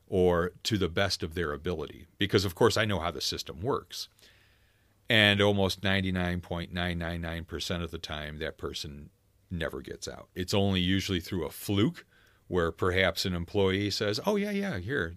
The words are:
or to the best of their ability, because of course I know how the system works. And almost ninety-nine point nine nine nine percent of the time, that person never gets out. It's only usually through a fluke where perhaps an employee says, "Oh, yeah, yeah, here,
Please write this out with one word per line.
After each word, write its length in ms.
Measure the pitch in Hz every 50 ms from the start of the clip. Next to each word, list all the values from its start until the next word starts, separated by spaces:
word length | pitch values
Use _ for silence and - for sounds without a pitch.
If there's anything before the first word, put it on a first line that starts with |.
| _
or 440 | - - 92 90 90 87 85 85 90 - - -
to 140 | - 113
the 120 | 95 92 82
best 340 | 82 98 98 92 - - -
of 100 | 85 82
their 200 | 90 85 76 71
ability, 520 | 71 73 90 90 78 71 - - - - - _ -
because 260 | 101 98 - 107 95
of 80 | 98 -
course 220 | - 127 110 -
I 80 | 110 110
know 140 | 107 101 85
how 100 | 78 87
the 100 | 76 69
system 400 | - - - 73 - - 67 71
works. 460 | 92 131 127 - - - - - - - _ _ - - _ _ _ _ _ _ _ _ _ _ _ _ _ _ _ -
And 300 | 123 110 104 104 101 101
almost 420 | 101 104 101 101 98 95 - - -
ninety-nine 580 | 95 95 98 92 92 92 92 87 87 87 87
point 320 | 85 - 90 85 85 - -
nine 240 | 90 87 90 87
nine 240 | 85 85 82 87 85
nine 240 | 82 82 82 82 82
percent 380 | - 80 76 - - 95 85 85
of 80 | 80
the 80 | 82 80
time, 400 | - - 80 76 76 76 76 76
that 180 | 78 73 -
person 520 | - - 76 71 - - 78 71 71 73 - _ _ _ _ _ _ _ -
never 300 | 92 85 80 67 67 67
gets 260 | - - - - -
out. 220 | - 64 67 - - -
It's 200 | 90 92 - -
only 260 | 101 98 101 95 92
usually 400 | 90 90 95 98 90 - 98 87
through 260 | - - 104 90 78
a 60 | 71
fluke 540 | - - - - 104 98 107 156 175 - - _ _ _ _ _ _ _ _
where 240 | - 92 90 85 82
perhaps 520 | - - 107 92 87 92 95 90 85 - -
an 80 | 98 90
employee 560 | 87 87 - - 104 98 95 95 98 104 101
says, 280 | - - 107 104 107 - -
"Oh, 100 | 196 214
yeah, 140 | 202 202 208
yeah, 260 | 208 196 202 196 151 92
here, 340 | 87 104 143 143 85 82 87